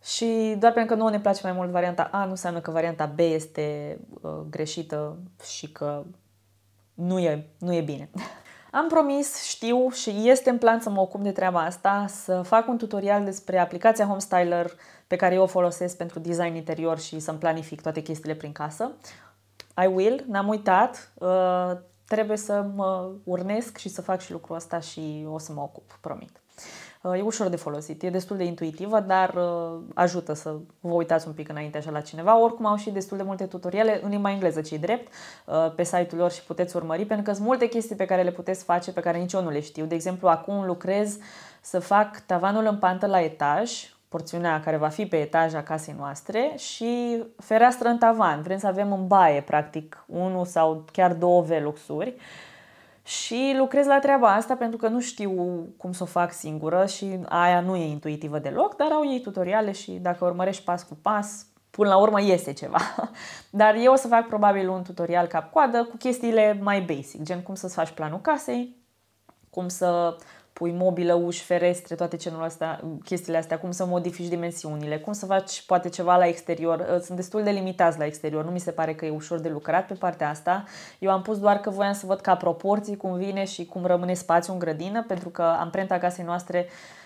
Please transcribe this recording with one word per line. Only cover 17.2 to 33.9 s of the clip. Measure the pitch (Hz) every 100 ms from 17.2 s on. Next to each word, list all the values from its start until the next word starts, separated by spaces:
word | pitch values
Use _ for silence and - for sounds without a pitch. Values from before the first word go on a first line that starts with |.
| 156 156
planific | 165 160 156 151
toate | 160 156
chestiile | 156 156 156 156
prin | 151
casă. | 147 151 156 240 - - - - _ _ _ - -
I | 185
will, | 185 202 269 269
n-am | 196 202
uitat, | 214 202 185 247 254 -
uh, | - 180 185 185 180 180 180 - _ _
trebuie | 220 214 214
să | 208 202 202 196
mă | 190 190 185 196
urnesc | 202 180 185 214 233 -
și | 196
să | -
fac | 175 185
și | 185
lucrul | 165 - 165
ăsta | 165 170
și | 160 - 156 151 156
o | 156
să | 156
mă | 147
ocup, | 143 - _ -
promit. | - - - _ _ - - - - -
Uh, | 180 185
e |
ușor | 202 220 196
de | 175
folosit, | 156 147 156 156
e | 185
destul | 180 180 202
de |
intuitivă, | 175 170 160 156 196 220
dar, | 190 190 185
uh, | 180 175 170 165 165 170
ajută | - 175 180 170
să | 151 160 151 170 _
vă | 175
uitați | 170 165 165 160
un |
pic | 156 151
înainte | 151 151 151
așa | 151
la | 147
cineva. | 147 156 175 226
Oricum | 226 233 214
au | 208
și | 208
destul | 196 190 196
de |
multe | 190 190 190
tutoriale | 180 180 190 220